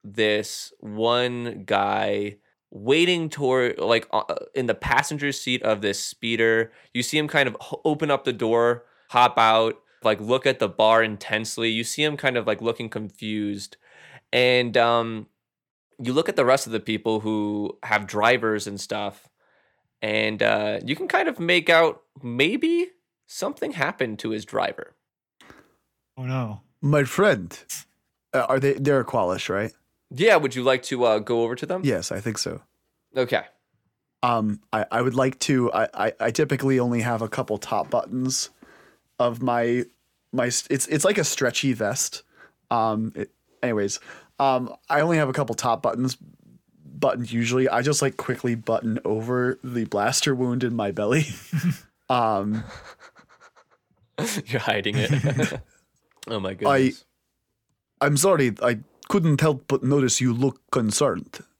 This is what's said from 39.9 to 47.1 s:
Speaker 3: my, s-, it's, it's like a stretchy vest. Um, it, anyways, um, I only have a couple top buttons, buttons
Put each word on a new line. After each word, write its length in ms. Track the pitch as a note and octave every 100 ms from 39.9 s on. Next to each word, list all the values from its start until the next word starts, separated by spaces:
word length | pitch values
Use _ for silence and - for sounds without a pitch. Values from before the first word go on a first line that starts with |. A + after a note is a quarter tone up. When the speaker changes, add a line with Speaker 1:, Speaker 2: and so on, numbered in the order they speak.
| _ _ _ _
Speaker 3:
my, 140 | B2+ B2
s-, 180 | - -
it's, 160 | C3+ -
it's 180 | D3+ F#3
like 140 | G#3
a 40 |
stretchy 500 | D#3+ - C3 - C3+
vest. 500 | A2+ G#2 - - - _ _ - _ _
Um, 420 | A#2 A2+ A2 A2 -
it, 140 | - _ _ _
anyways, 380 | B2+ G#2+ G2 - - - - -
um, 340 | C#3 C3 B2 - _
I 120 | D3
only 160 | D#3+ D#3+
have 120 | C#3+
a 40 |
couple 200 | C3 B2+
top 300 | A2+ B2 A2+
buttons, 340 | A#2+ - B2+ - - _ _ - _ _
buttons 480 | - - C3+